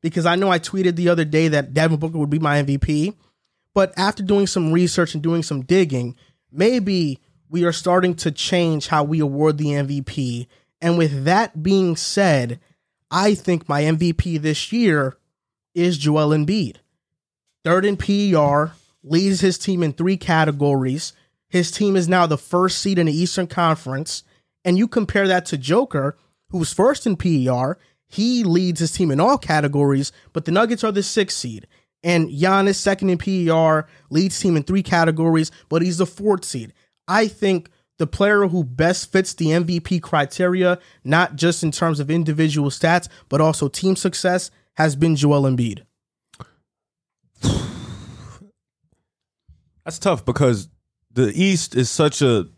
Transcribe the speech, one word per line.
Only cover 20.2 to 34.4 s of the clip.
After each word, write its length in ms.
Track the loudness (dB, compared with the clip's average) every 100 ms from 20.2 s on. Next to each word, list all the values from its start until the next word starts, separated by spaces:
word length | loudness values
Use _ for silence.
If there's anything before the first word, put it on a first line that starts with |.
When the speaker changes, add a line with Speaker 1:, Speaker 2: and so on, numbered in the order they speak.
| 0 2 2 2 0 2 0 -4 -8 -14 _ _ _
Speaker 1:
His 240 | -2 -2
team 240 | 0 0 2
is 140 | 2
now 160 | 2 2
the 100 | 0
first 420 | -2 0 0 0
seed 200 | -2 0
in 80 | 0
the 60 |
Eastern 340 | 0 -2 -2 -4
Conference. 760 | 0 0 0 -4 -8 -8 -12 -14 _ _ _
And 140 | 0 2
you 100 | 2
compare 400 | 0 0 0 2
that 180 | 0 0
to 100 | -6
Joker, 600 | 0 0 0 -2 -4 -6 _ _ _
who's 240 | -6 -4
first 340 | 0 2 2 -2
in 80 | -2
P 280 | 0 0 0
E 20 |
R. 300 | 0 -2 -6 _ _ _
He 360 | -2 0 0
leads 360 | 2 2 0 -2
his 120 | -4
team 200 | 0 0
in 80 | 2
all 180 | 2 2
categories, 760 | 0 0 0 0 2 2 -2 -10 _
but 140 | -8 -2
the 60 |
Nuggets 320 | 0 2 0
are 80 | -2
the 120 | -2
sixth 340 | -2 -2 -2 -4
seed. 300 | -10 -12 -18 _ _ _
And 260 | 0 0 0
Giannis, 460 | 0 2 4 2 0
second 340 | 0 0 0
in 80 | -2
P 280 | -2 -2 2
E 40 |
R, 380 | 2 4 2 -2 _ _
leads 300 | 0 0
team 160 | 0